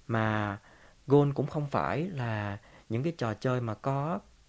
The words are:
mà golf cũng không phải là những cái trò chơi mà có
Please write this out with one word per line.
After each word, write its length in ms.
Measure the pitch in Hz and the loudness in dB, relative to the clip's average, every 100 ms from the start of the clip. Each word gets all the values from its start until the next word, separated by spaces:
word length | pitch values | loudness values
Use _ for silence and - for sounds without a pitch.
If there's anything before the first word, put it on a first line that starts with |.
| - | -4
mà 500 | 113 110 107 104 101 - - - - - | 0 2 0 -2 -4 -12 -20 -20 -16 4
golf 240 | 143 143 | 6 6
cũng 140 | 139 139 | 2 -2
không 200 | 156 143 | -4 -2
phải 380 | 107 71 117 185 147 | 0 0 0 -2 -4
là 420 | 120 107 104 101 - - - | -4 -2 -4 -8 -12 -20 -4
những 140 | 113 | -2
cái 100 | 160 165 | -2 -2
trò 160 | 120 | -4
chơi 280 | 107 131 127 | -2 0 0
mà 120 | 117 | -2
có 460 | 104 139 139 151 190 - - | -4 -2 -2 -2 -6 -8 -20